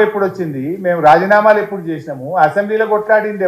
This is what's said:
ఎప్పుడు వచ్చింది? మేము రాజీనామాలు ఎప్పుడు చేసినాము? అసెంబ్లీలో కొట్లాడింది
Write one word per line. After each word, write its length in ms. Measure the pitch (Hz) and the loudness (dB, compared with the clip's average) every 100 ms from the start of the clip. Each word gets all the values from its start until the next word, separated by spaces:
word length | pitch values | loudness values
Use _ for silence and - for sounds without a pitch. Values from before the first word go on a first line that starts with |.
| 214 | 4
ఎప్పుడు 180 | 208 196 | 0 -4
వచ్చింది? 360 | 190 165 135 139 190 | -4 -8 -6 -8 -4
మేము 160 | 180 175 151 | -2 2 4
రాజీనామాలు 500 | 165 196 208 214 208 | 4 4 4 4 2
ఎప్పుడు 180 | - 196 165 | 0 -6 -8
చేసినాము? 380 | 151 151 135 135 180 151 | -8 -10 -12 -6 0 2
అసెంబ్లీలో 400 | 196 208 220 214 | 0 -2 -2 0
కొట్లాడింది 500 | 214 214 214 214 208 | -2 2 0 0 -2